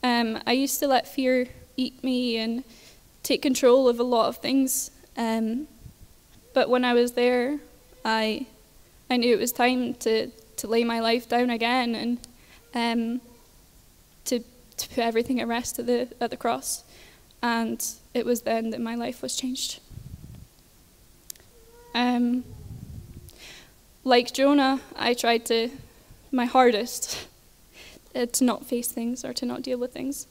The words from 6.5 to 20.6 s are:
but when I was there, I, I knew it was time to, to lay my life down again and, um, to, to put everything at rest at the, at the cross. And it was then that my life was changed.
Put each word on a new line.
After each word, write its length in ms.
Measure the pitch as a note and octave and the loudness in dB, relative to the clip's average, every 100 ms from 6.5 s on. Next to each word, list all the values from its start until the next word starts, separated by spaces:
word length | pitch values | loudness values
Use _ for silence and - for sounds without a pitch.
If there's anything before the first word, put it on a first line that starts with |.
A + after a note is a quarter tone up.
but 160 | - E3+ | 0 2
when 140 | B3 | 2
I 100 | B3 | 4
was 180 | A#3+ A#3+ | 4 2
there, 480 | B3 A#3+ B3 B3 D4 - - - - | 2 2 2 0 -4 -8 -20 -20 -10
I, 440 | A3+ A3 A3 G#3+ C4 - - - - - - | -2 0 0 -2 -6 -14 -20 -20 -20 -20 -2
I 80 | B3 | 2
knew 160 | A#3+ | 4
it 60 | A3+ | 4
was 120 | A#3+ | 2
time 420 | - B3 B3+ A#3+ A#3+ | 2 2 2 -2 -4
to, 320 | A#3 A3 - - - - | 0 0 -2 -10 -18 -14
to 100 | G#3 | -2
lay 160 | A#3 | 0
my 160 | A#3 A#3 | 0 0
life 300 | A3+ A#3 A#3+ | 0 0 0
down 220 | A#3+ B3 | 0 2
again 420 | A#3 A#3 B3+ A#3+ | 0 0 0 0
and, 260 | A3+ A3+ A#3+ - - - - - | -2 -4 -4 -8 -20 -20 -20 -8
um, 480 | A#3+ A#3 A#3 A#3 A#3+ - - - - - - - _ - _ - | -2 0 0 -2 -4 -8 -20 -20 -20 -20 -20 -20 _ -20 _ -4
to, 140 | A#3+ | -4
to 500 | A3+ - - - - | -4 -20 -20 -14 -8
put 100 | - | -2
everything 400 | A#3 A3+ A#3+ B3+ | 0 0 0 -2
at 80 | A#3 | 0
rest 300 | A#3 A#3+ - | -4 -4 -6
at 80 | A#3+ | -2
the, 220 | A#3+ B3 - | 0 -2 -4
at 120 | A#3 | -6
the 60 | B3 | -4
cross. 460 | A#3+ B3+ - - - - - - - - | -2 -2 -4 -8 -10 -20 -20 -20 -20 -6
And 420 | A#3+ A3+ A3+ A#3 - - - | -2 0 -2 -4 -8 -10 -6
it 120 | B3 A3+ | -4 0
was 160 | A#3+ | -2
then 300 | - A3+ A3+ | 0 -2 -2
that 100 | A3 | -4
my 140 | A3+ A#3 | -6 -6
life 260 | A#3+ A#3+ | -8 -8
was 140 | C4 - | -8 -6
changed. 440 | C4 B3+ - - - - - - - - - _ | -6 -6 -8 -10 -14 -18 -16 -18 -18 -20 -20 _